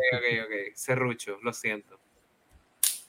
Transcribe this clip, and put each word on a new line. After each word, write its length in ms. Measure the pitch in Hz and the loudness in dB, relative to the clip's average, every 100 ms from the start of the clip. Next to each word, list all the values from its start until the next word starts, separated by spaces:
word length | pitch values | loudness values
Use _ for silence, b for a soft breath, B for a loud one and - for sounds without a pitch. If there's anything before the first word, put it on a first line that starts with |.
| 127 | 2
ok, 300 | 123 120 117 | 2 2 0
ok. 300 | 107 104 101 | 0 -4 -6
Serrucho, 640 | - - 123 123 117 - 101 | -4 0 2 2 0 -6 -4
lo 100 | 117 | -4
siento. 460 | - 113 104 - 98 _ _ _ _ _ - _ _ - - | -2 -4 -4 -8 -20 _ _ _ _ _ -20 _ _ 0 0